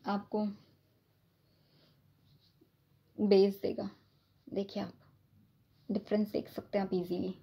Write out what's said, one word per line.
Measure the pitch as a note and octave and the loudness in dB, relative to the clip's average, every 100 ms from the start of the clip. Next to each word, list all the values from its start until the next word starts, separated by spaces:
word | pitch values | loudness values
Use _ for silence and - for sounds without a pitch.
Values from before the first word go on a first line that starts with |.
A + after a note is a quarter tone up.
| A#3 | -2
आपको | G3+ - G#3+ G#3+ G3+ - _ _ _ _ _ _ _ _ _ _ _ _ _ _ _ _ - _ _ - _ _ _ _ - | -4 -2 -2 -2 -6 -20 _ _ _ _ _ _ _ _ _ _ _ _ _ _ _ _ -20 _ _ -20 _ _ _ _ -2
बेस | G#3 G3 G3+ G3 | 6 8 8 4
देगा। | G3 - G3 - _ _ _ _ - | -4 -4 -8 -10 _ _ _ _ -8
देखिए | G3 G3 G3+ | -6 -6 -6
आप | F#3+ - - _ _ - _ _ _ _ - | -8 -12 -20 _ _ -20 _ _ _ _ -6
डिफरेंस | G#3 - G#3 G#3 | -6 0 -2 0
देख | - - | -2 -4
सकते | - - G3+ | -12 -4 -4
हैं | |
आप | F#3+ | 0
ईजीली। | F#3 F3+ F3+ F#3+ - | -2 -2 -4 -4 -8